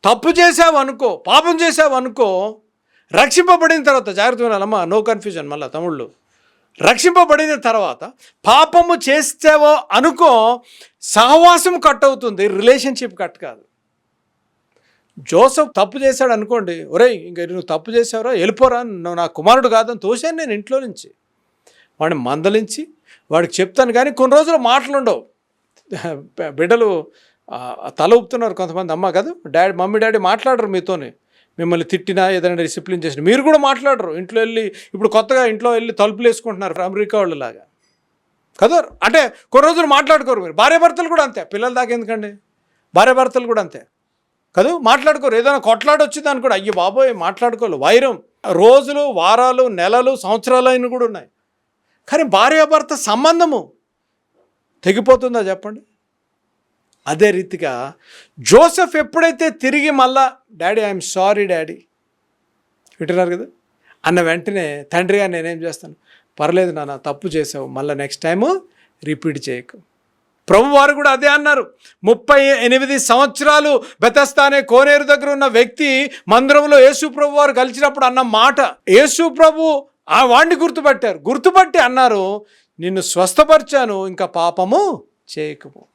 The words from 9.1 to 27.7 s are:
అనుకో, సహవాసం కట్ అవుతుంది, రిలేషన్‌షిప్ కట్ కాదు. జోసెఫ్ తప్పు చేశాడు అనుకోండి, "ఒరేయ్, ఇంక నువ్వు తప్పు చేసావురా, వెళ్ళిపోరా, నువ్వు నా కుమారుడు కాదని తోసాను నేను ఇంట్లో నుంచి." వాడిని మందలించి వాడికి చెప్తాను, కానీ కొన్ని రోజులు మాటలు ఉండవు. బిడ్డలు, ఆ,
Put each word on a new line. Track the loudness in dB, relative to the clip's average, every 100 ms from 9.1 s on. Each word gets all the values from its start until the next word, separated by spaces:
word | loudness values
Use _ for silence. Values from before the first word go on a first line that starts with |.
| -2 -2 0 2 4 4 2 0
అనుకో, | 0 0 2 4 4 2 -2 _ _ -20 _
సహవాసం | -4 0 4 6 6 6 2 0
కట్ | 0 2 0
అవుతుంది, | 0 -6 -4 -2
రిలేషన్‌షిప్ | 0 2 2 0 -6 -10 -10
కట్ | -12 _
కాదు. | -18 -18 _ _ _ _ _ _ _ _ _ _ _ _ _ _ _ -20
జోసెఫ్ | -2 2 4 2 -2 0
తప్పు | -2 0
చేశాడు | -2 0 -2
అనుకోండి, | -2 -2 -4 -4 -6
"ఒరేయ్, | -6 2 2 2
ఇంక | -12 -10
నువ్వు | -10 -10
తప్పు | -6 -8 -2
చేసావురా, | -2 -2 -4 -4
వెళ్ళిపోరా, | -2 -2 2 0 0
నువ్వు | -6 -10 -10 -6
నా | -6
కుమారుడు | -2 2 2 4
కాదని | 0 -2 -6
తోసాను | -6 -4 -6 -6
నేను | -8
ఇంట్లో | -8 -6 -8
నుంచి." | -8 -16 -20 _ _ _ _ _ _ _ _ _
వాడిని | -4 -4
మందలించి | -4 -2 0 -2 -4 -12 -14 _ _ _ _
వాడికి | -2 -2 -4
చెప్తాను, | -6 0 0
కానీ | 0 -2
కొన్ని | -2 2 4
రోజులు | 4 0
మాటలు | 2 0 0 -4
ఉండవు. | -2 -4 -8 _ _ _ _ _ _ -12 -12 -12 -16 -12 -12
బిడ్డలు, | -6 0 0 0 -4 -8 _ _ _ _
ఆ, | -16 -16